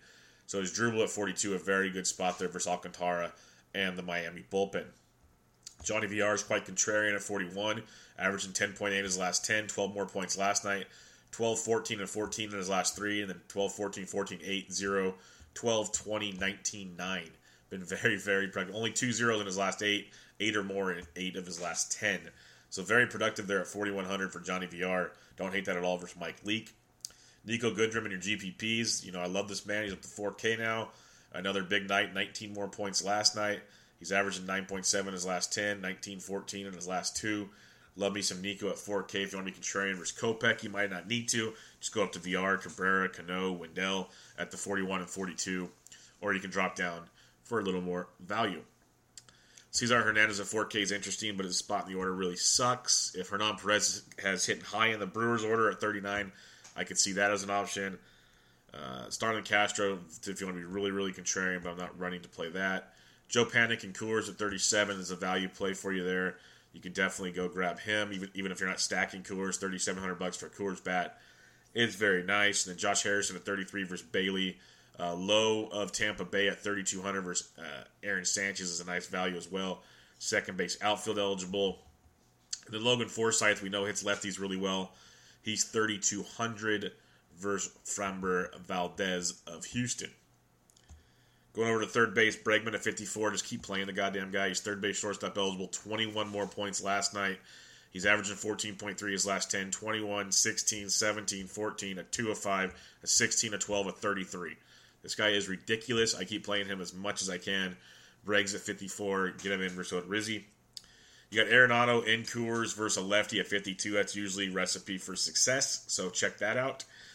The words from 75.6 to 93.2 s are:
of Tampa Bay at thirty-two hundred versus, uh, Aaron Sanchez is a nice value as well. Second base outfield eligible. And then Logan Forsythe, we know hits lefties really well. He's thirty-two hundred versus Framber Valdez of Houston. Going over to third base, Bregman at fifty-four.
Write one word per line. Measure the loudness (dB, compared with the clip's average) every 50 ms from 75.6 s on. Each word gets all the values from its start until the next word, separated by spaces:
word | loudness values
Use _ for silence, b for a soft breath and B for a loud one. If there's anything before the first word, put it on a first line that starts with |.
| 0
of | -2 -2 -4 -2 -2
Tampa | 0 0 0 0 0 -2 -4
Bay | -2 2 2 4 4
at | 2 0
thirty-two | -2 -2 -2 -2 -2 -2 -4 -2 -2
hundred | -2 -2 -2 -2
versus, | -2 -2 -4 -4 -6 -8 -14
uh, | -12 -10 -10 -10 -12 -16 _ _ -4
Aaron | -2 -2 0 0
Sanchez | 0 0 2 0 0 0 -2 -4 -4
is | -4 -6
a | -4
nice | -4 -4 -4 -2
value | -2 0 0 0 0 0
as | -2 -4 -4
well. | -4 -2 -2 -2 -4 B B B B B B B B -8
Second | -2 0 2 2 2 0 -2
base | -2 -2 -2 -2 0 2
outfield | 2 2 2 0 -2 0 2
eligible. | 2 2 0 0 -2 -2 0 2 2 2 0 -4 -10 -20 -20 _ _ _ _ _ _ _ _ _ _ _ -12 -10 -8
And | -8 -6
then | -2 2
Logan | 4 4 4 2 0
Forsythe, | 0 2 2 4 4 6 6 6 4 4 0
we | -2
know | -2 -2 0
hits | -2 -2 0 0
lefties | 0 0 0 0 -4 -4 -4
really | -4 -2 -2
well. | 0 0 0 0 0 -2 -4 B B B B B B B B B B -6
He's | -2 0 0 0
thirty-two | 0 2 2 2 2 0 0 0 0 0 0 -4 -6 -6
hundred | -4 -4 -4 -4 -2 0 0 2 2 0 -4 b b b b b b b b -16
versus | -6 -2 -2 0 0 -2 -4 -8 -10 -10
Framber | -6 -4 -2 -2 -2 -2 -2 0 2 2 2 0 -2 -6 -12
Valdez | -8 -4 -2 -2 -2 -2 -2 -2 0 0 0 0 0 -2 -4 -6 -10 -14
of | -12 -10 -10
Houston. | -6 -4 -2 -2 -2 -2 -4 -8 -10 -12 -16 _ _ _ _ _ _ _ _ _ _ _ b b b b b b b b b b b b b b b -4
Going | 0 2 2
over | 2 2
to | 0
third | 2 4 4 4 6 6
base, | 6 6 6 4
Bregman | 2 2 4 4 4 4 2 -2
at | -2 0
fifty-four. | -2 -2 -2 -4 -6 -2 0